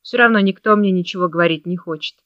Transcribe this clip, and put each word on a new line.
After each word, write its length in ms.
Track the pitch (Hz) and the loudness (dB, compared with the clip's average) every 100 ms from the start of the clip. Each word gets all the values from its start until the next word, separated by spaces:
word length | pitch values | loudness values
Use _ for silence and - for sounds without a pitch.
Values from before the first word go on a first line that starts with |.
Все 160 | - 247 | -6 2
равно 240 | 233 220 | 2 4
никто 340 | 196 185 - | 2 -2 0
мне 160 | 208 208 | 2 2
ничего 380 | 185 175 190 180 | 0 -2 -4 -4
говорить 380 | 165 170 160 170 | 0 0 0 -6
не 100 | 180 | -8
хочет 400 | 175 156 - _ | -8 -10 -12 _